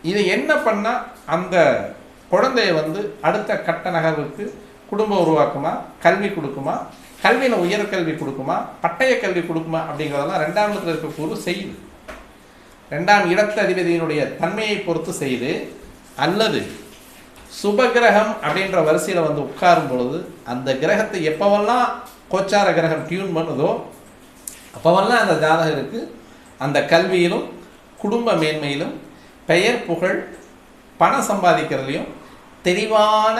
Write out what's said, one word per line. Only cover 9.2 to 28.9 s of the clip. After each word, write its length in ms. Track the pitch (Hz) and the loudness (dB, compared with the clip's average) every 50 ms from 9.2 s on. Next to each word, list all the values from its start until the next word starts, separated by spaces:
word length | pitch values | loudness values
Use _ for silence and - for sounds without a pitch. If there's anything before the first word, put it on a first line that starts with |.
கல்வி 220 | 208 190 175 175 165 | 0 -2 -2 -2 -4
கொடுக்குமா 360 | 170 165 160 165 160 165 165 160 | -2 -4 -6 -4 -4 -4 -4 -4
அப்படிங்கிறதெல்லாம் 580 | 156 147 143 156 147 143 143 147 170 190 175 156 | -6 -6 -6 -6 -4 -2 -2 -2 -2 -2 -2 -2
ரெண்டாம் 300 | 160 180 208 208 208 202 | 0 0 0 0 0 -2
இடத்துல 200 | - - 170 160 | -4 -4 -4 -4
இருக்க 180 | 151 156 151 156 151 | -4 -6 -8 -8 -6
குரு 180 | 147 160 165 - - | -6 -6 -6 -6 -4
செய்யுது. 320 | 180 175 98 98 82 - - - - - - - - - - - - - - - - - - - - - - - - | -6 -6 -4 -6 -10 -12 -14 -18 -20 -20 -20 -20 -18 -18 -18 -20 -20 -20 -20 -20 -20 -20 -20 -20 -20 -20 -20 -14 -10
ரெண்டாம் 340 | 147 147 180 196 208 202 180 170 175 | -6 -4 2 4 4 4 4 2 2
இடத்து 260 | 202 208 202 - 220 196 | 2 2 2 0 0 0
அதிபதியினுடைய 560 | 180 180 185 180 175 170 165 165 156 151 151 135 - - - | 0 0 0 0 0 0 0 0 -2 0 -2 -2 -2 -2 -4
தன்மையை 360 | 165 175 202 220 220 214 208 180 | -4 -4 -2 -4 -2 -2 -2 -2
பொறுத்து 340 | - 170 165 160 156 190 165 - | -2 -2 -4 -2 -4 -6 -6 -4
செய்யுது. 320 | 147 131 127 113 117 143 156 147 - - - - - - - - - - - - 139 | -4 -4 -2 -2 -2 -4 -4 -4 -6 -10 -14 -18 -20 -20 -20 -20 -20 -18 -4 -2 -2
அல்லது 360 | 160 185 214 226 214 - 139 - - - - - - - - - - - - - - - - - - - - | 0 2 2 2 2 0 -2 -4 -6 -12 -16 -16 -20 -20 -20 -20 -20 -20 -20 -20 -20 -20 -20 -20 -18 -14 -4
சுபகிரகம் 760 | - 202 208 226 254 233 240 240 240 220 202 208 220 220 - - - | -2 0 2 2 2 4 4 6 6 6 6 4 2 2 -2 -4 -4
அப்படின்ற 340 | 151 - 185 196 190 190 175 156 | -2 -2 -2 -2 0 2 2 4
வரிசையில 340 | 151 156 - - 202 190 175 160 | 4 2 2 0 0 0 0 0
வந்து 140 | 151 147 147 135 | 0 -2 -2 -4
உட்காரும் 420 | 127 - - 190 175 170 160 151 135 | -6 -4 2 4 6 6 6 4 -2
பொழுது 260 | 127 127 123 127 147 175 180 - - - - - | -2 -2 -2 -2 -4 -6 -8 -10 -16 -16 -10 -8
அந்த 180 | 123 127 131 135 131 127 | -8 -6 -2 -2 -2 0
கிரகத்தை 380 | 147 170 208 202 214 208 - 185 156 156 | 2 2 2 2 0 -2 -2 -2 -2 -2
எப்பவெல்லாம் 580 | 156 - 202 202 202 208 208 214 247 247 240 - - - - - - - - - | -2 2 2 4 4 4 4 2 2 2 2 0 -2 -8 -12 -18 -20 -20 -8 -4
கோச்சார 360 | - 190 190 190 208 202 196 185 165 | -2 -2 0 2 2 4 4 4 4
கிரகம் 320 | 165 165 160 156 156 - | 4 2 2 0 -2 -4
டியூன் 240 | - 165 190 196 190 165 | -4 -4 -4 -4 -2 -2
பண்ணுதோ 320 | 160 165 160 143 127 147 196 233 247 - - - - - - - - - - - - - - - - - - - | -2 -2 -2 -2 0 0 0 0 -2 -6 -12 -18 -20 -20 -20 -20 -20 -20 -20 -20 -16 -16 -16 -16 -16 -20 -20 -18
அப்பவெல்லாம் 500 | 113 - 160 175 190 196 220 240 233 214 | 0 2 4 4 6 4 4 4 4 4
அந்த 120 | 196 165 - 151 | 2 2 2 4
ஜாதகருக்கு 580 | 156 160 165 160 156 156 139 - - 214 233 320 339 - - - - - - - - - - 131 | 4 4 4 2 0 0 -2 -4 -6 -6 -8 -8 -8 -14 -20 -20 -20 -20 -20 -20 -20 -12 -6 -4
அந்த 160 | 143 143 143 135 135 | 0 0 0 2 4
கல்வியிலும் 560 | 165 165 175 185 185 180 175 175 202 - - - - - - - - - - - - - - | 4 4 4 2 2 2 2 2 0 -2 -6 -8 -14 -18 -20 -20 -20 -20 -20 -20 -14 -6 -4
குடும்ப 320 | 202 220 233 233 226 190 165 | -2 -2 0 0 0 0 2
மேன்மையிலும் 520 | 156 156 156 156 147 143 139 143 170 240 | 0 0 -2 -2 -4 -4 -4 -4 -4 -6